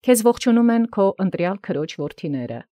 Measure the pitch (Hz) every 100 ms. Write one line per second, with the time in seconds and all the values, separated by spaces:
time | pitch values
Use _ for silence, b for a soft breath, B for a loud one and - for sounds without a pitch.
0 | - 247 226 233 254 233 233 233 233 220
1 | 196 - 190 175 175 196 - 143 156 -
2 | 143 - 165 139 120 117 -